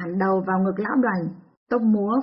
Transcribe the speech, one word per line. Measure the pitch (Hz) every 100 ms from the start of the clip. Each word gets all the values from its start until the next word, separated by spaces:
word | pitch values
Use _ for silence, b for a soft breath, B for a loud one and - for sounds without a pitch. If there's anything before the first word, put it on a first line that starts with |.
hẳn | 175 185
đầu | 190 190 180
vào | 185
ngực | 190 185
lão | 214 262
Đoành. | 240 185 165 - - _ _
Tông | 240 220
múa | 208 202 247